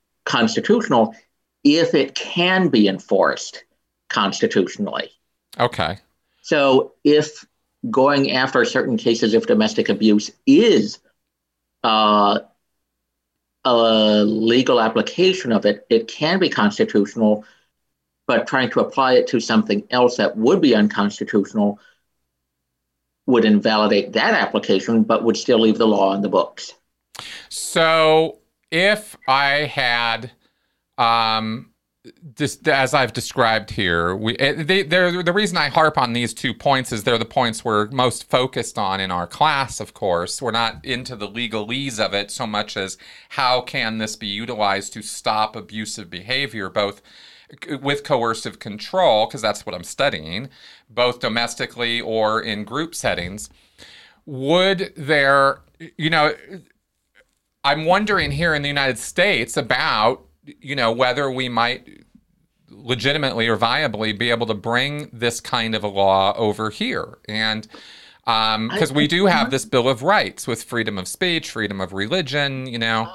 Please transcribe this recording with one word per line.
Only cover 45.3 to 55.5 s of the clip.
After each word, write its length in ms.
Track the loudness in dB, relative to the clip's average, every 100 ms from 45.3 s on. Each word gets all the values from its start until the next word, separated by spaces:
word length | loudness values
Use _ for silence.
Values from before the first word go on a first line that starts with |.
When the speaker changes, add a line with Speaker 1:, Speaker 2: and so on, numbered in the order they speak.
| -2 -2
Speaker 2:
abusive 560 | -6 -12 -10 -10 -10 -12
behavior, 580 | -12 -6 -4 -4 -6 -6
both 340 | -2 -2 -4 _ -20 -20 -20 _ -18
c-, 120 | -10 -6
with 260 | -2 -2
coercive 560 | 0 0 0 -4 -8 -12
control, 720 | -14 -14 -6 2 4 4 2
'cause 140 | -2
that's 220 | -4 -4
what 100 | -8
I'm 100 | -12
studying, 640 | -10 -2 -2 -2 -8 -10 -10 _ -20 -20 _
both 320 | -2 -2 0
domestically 800 | -4 -2 -4 -6 -8 -4 -4 -2
or 400 | -2 0 0 0
in 240 | -4 -6
group 300 | -6 -8 -8
settings. 560 | -4 -4 -4 -6 -10 -16 _ _ _ -20 -20 -20 _
Would 680 | -14 -6 0 2 2 0 -4 -8
there, 640 | 0 2 4 4 4